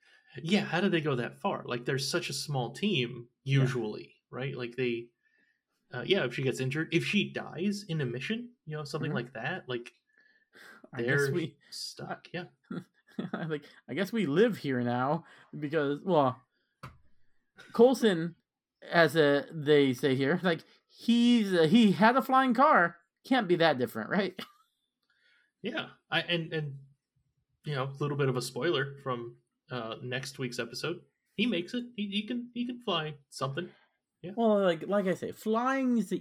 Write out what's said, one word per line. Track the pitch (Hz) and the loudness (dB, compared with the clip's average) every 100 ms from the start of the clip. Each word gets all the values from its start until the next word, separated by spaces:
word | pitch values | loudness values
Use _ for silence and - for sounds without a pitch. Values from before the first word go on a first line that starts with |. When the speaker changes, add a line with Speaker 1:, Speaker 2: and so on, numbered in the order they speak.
| _ _ _ - | _ _ _ -12
Speaker 1:
Yeah, | 160 196 | 0 0
how | 143 165 | 2 0
do | 196 | 2
they | 170 | 2
go | 147 123 | 0 -2
that | 117 - | -4 -4
far? | 196 139 | -4 -4
Like, | - 120 135 | -6 -6 -4
they're | 135 | -4
such | - 175 - | -2 -4 -4
a | |
small | 143 - 135 117 | -8 -4 -4 -4
team, | - 208 156 117 - - _ | -4 0 0 -2 -6 -16 _
Speaker 2:
Yeah. | 135 139 | 0 2
Speaker 1:
usually, | 127 127 107 - - _ _ | 2 0 -4 -8 -14 _ _
right? | 127 135 131 | -10 -8 -8
Like, | 120 131 | -8 -4
they, | 123 117 117 _ _ _ _ _ _ _ _ | -2 -2 -8 _ _ _ _ _ _ _ _
uh, | 127 143 | -10 0
yeah, | 190 | 0
if | 127 | 0
she | 147 | -2
gets | 131 113 | -4 -2
injured, | 131 151 160 | -4 -4 -2
if | 165 - | -2 0
she | 202 - | -2 -2
dies | 117 - 151 202 202 - | -6 -10 -4 -4 -4 -6
in | 160 | -4
a | 127 | -4
mission, | 123 - 226 240 _ 151 | -4 -6 -8 -8 _ -12
you | 151 | -10
know, | |
something | 147 156 156 | -8 -6 -4
Speaker 2:
Mm-hmm. | 139 | -4
Speaker 1:
like | - | -6
that, | 113 131 180 127 | -10 -8 -8 -6
like, | 120 120 _ _ _ _ _ _ - - - - | -8 -8 _ _ _ _ _ _ -20 -20 -20 -14
Speaker 2:
I | 127 | -6
guess | 120 143 139 | 0 0 0
Speaker 1:
they're | - | -2
Speaker 2:
we | 160 _ _ | -4 _ _
Speaker 1:
stuck, | - - - - - - | -14 -14 -12 -12 -12 -12
yeah. | 170 - _ - | -12 -12 _ -14
Speaker 2:
<laughs> | 180 - _ _ - - - 160 | -14 -14 _ _ -12 -10 -8 -6
Like, | 151 - - - | -8 -10 -20 -10
I | |
guess | 139 190 | -6 -4
we | 233 151 | -2 0
live | 160 240 165 | 4 2 2
here | 143 127 | -4 -2
now | 120 123 135 165 - - - 147 | 0 0 0 -2 -6 -20 -18 -10
because, | 147 156 143 147 | -4 -2 -2 -2
well, | 180 160 131 120 _ _ _ _ - - _ _ _ _ _ _ - | 2 4 4 0 _ _ _ _ -20 -20 _ _ _ _ _ _ -6
Coulson, | - 247 254 220 170 165 - _ _ _ _ - | 6 8 8 2 2 -2 -8 _ _ _ _ 0
as | 170 156 160 | 4 6 6
a, | 147 143 - | 6 4 0
they | 160 143 147 139 | -4 6 6 6
say | 123 147 131 | 4 2 2
here, | 135 180 | 2 2
like, | 175 165 - _ _ | 0 -2 -6 _ _
he's, | - - 240 240 240 196 | -6 2 4 6 6 4
uh, | 180 156 | 4 6
he | 233 214 | 8 8
had | 151 220 254 | 8 6 6
a | |
flying | - 262 262 233 | 4 2 4 4
car. | 302 233 170 - _ _ | 6 6 4 -2 _ _
Can't | - 262 180 | 0 0 2
be | 170 | 4
that | 165 127 | 4 2
different, | 117 110 - | -2 -4 -2
right? | 180 185 - - | -2 -2 -6 -18
<laughs> | _ _ _ _ _ _ _ _ _ _ _ | _ _ _ _ _ _ _ _ _ _ _
Speaker 1:
Yeah, | 202 - - - - | -10 -8 -10 -14 -4
I, | 165 | -4
and, | 160 170 160 | -2 -4 -2
and, | 160 143 139 - _ _ _ _ _ _ _ 151 | -6 -6 -12 -20 _ _ _ _ _ _ _ -8
you | 139 | -6
know, | |
a | 135 139 | -6 -4
little | 147 139 | -4 0
bit | 139 | 0
of | 123 | 0
a | |
spoiler | - 123 170 147 139 - | -4 -4 -2 0 -2 -6
from, | 135 120 117 - _ _ - | -8 -6 -8 -16 _ _ -12
uh, | 127 113 110 | -8 -8 -10
next | 127 127 135 - | -6 -6 -8 -8
week's | 127 120 | -8 -6
episode. | 117 - 147 170 _ _ _ - | -8 -6 -8 -8 _ _ _ -4
He | 240 | -2
makes | 175 175 | -2 -4
it. | 247 240 - | -8 -8 -10
He, | 202 | -6
he | 202 214 | -6 -6
can, | 247 240 | -8 -8
he | 247 240 | -8 -8
can | 247 | -8
fly | 208 165 156 143 _ | -4 -4 -4 -10 _
something. | - 135 143 180 - _ _ _ _ | -8 -6 -6 -10 -14 _ _ _ _
Yeah. | 175 233 | -12 0
Speaker 2:
Well, | 226 208 | 2 4
like, | 190 160 175 | 2 0 -2
like | 202 185 | -2 0
I | 156 | -4
say, | - | -6
flying | - 214 220 254 269 254 233 | -6 -2 0 0 0 2 0
is | 185 | 0
the | 185 | -4